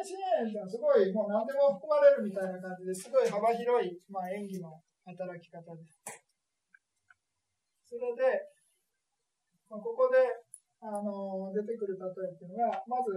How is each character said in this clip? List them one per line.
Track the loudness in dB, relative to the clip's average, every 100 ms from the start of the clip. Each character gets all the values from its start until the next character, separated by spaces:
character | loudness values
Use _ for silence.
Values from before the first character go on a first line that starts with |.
| 0
真 |
縁 | -6 0 0 0
っ |
て |
い | -4
う |
の |
は | -6
す | -2
ご | 4
い、 | 6 6
も | 2 0
う |
何 | 0 0
で | 4
も | 4
含 | 2 0
ま | 8 8
れ |
る | 8
み | 0
た | -4 -4
い |
な | -6
感 | -8 -8
じ | -6
で、 |
す | -8 0
ご | 2
い | 4
幅 | 2 2
広 | 2 2 2
い、 | 0 -6 _
ま | -8
あ、 | -6
縁 | -6 -8
起 | -10
の | -12 -16 _ _ -20
働 | -12 -10 -10
き | -16
方 | -18 -16
で | -18 -18
す。 | _ -18 -18 _ _ _ _ _ _ _ _ _ _ _ _ _ _ _ _ _
そ | -6
れ | -6
で、 | 0 2 0 -4 _ _ _ _ _ _ _ _ _ _ _ _
ま | -6
あ、 |
こ | -4 2
こ | 6
で、 | 6 4 0 _ -20 _ _ -8
あ | -4
の、 | -4 -4 -6 -6 -4
出 | -4 -4
て | -6
く | -4
る | -6
例 | -8
え | -6 -8
っ | -8
て | -12
い |
う | -2
の | -2
が、 | -2 -4
ま | -2
ず、 | -2